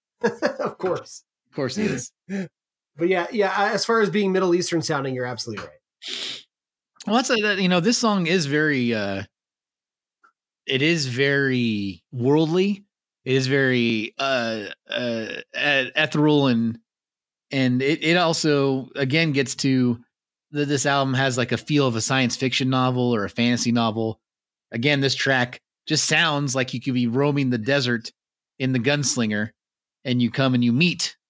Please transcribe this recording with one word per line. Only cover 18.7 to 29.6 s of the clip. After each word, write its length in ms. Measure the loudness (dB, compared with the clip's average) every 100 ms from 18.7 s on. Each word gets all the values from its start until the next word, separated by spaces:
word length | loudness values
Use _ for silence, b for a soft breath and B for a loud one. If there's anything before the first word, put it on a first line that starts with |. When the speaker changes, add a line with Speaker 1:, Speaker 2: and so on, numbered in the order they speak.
| 0 -4
Speaker 2:
again, 380 | -4 0 2 2
gets 240 | 0 -2 -2
to 420 | 0 2 2 0 -6 _ _ _ _
the, 120 | -4
this 220 | -2 0 2
album 280 | 2 2
has, 220 | 0 0 0
like, 140 | -2
a 60 | -2
feel 320 | 0 2 2
of 80 | 0
a 40 |
science 360 | 0 0 0 0
fiction 340 | -2 -2 0
novel 420 | 0 0 0 0
or 120 | 0
a 40 | -2
fantasy 440 | -2 0 0 0
novel. 480 | 0 0 -2 -4 -6 _ _ _ _ _
Again, 300 | -2 0 2
this 160 | 2 0
track 440 | 2 2 0 -6 _ _ -4
just 160 | -2
sounds 500 | 2 2 2 0 -2
like 180 | -2 -2
you 80 | -4
could 140 | -2
be 140 | 0 0
roaming 420 | 2 2 2 0
the 80 | 0
desert 540 | 0 0 2 -2 -4 _ _ _ _ -6
in 120 | -2
The 60 | 0
Gunslinger, 720 | 0 0 0 0 0 -2 -4 _